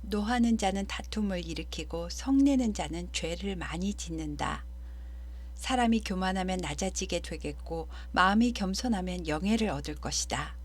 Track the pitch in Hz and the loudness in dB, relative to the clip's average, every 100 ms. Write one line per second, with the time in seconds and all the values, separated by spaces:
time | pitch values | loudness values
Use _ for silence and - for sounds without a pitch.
0 | - 208 208 247 233 226 196 196 196 - | -2 -2 2 4 4 4 2 0 -2 -6
1 | - 214 208 180 165 165 160 - 156 165 | -4 -2 0 0 -2 -6 -6 -8 -6 -6
2 | 170 - 269 269 277 269 233 208 151 165 | -6 -6 4 6 8 6 4 0 -2 -4
3 | 180 - 160 170 196 185 147 160 196 202 | -4 -4 -4 -4 -4 -4 -4 -2 -2 -2
4 | - 160 151 147 131 - - - - - | -6 -4 -4 -2 -2 -4 -8 -12 -12 -12
5 | - - - - - - - 254 233 226 | -12 -12 -12 -12 -12 -8 -2 2 4 4
6 | - 185 185 190 185 185 180 156 190 - | 2 0 0 0 0 0 -2 -2 -2 -2
7 | 190 175 - 160 147 143 - 165 160 - | -2 -2 -2 -6 -6 -8 -6 -6 -6 -10
8 | - - 185 208 247 233 190 190 254 208 | -2 4 6 6 4 2 0 0 0 0
9 | 185 180 160 151 190 220 214 139 147 147 | 0 -4 -2 0 2 4 2 0 -4 -6
10 | 113 - - 120 147 - | -4 -2 -2 -2 -4 -8